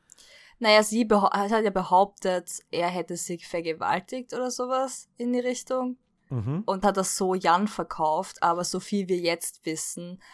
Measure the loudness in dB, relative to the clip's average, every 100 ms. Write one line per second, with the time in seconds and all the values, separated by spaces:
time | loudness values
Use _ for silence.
0 | _ -20 -20 -20 -20 _ 4 6 6 2
1 | 4 4 4 2 2 2 2 0 4 4
2 | 4 0 -2 -2 -4 -12 -6 -2 0 -2
3 | -6 -6 -6 -8 -6 -4 -4 -4 -2 -2
4 | -4 -10 -8 -6 -6 -4 -2 -2 -2 -6
5 | -16 -6 -2 0 0 -4 -4 -4 -4 -6
6 | _ _ _ -4 -2 -2 -2 2 2 2
7 | 0 0 0 2 4 4 2 -2 -8 -2
8 | 0 0 -4 -2 0 0 -2 -4 -2 -4
9 | 0 0 0 -2 -4 -8 -6 -6 -6 -8
10 | -12 -16 -20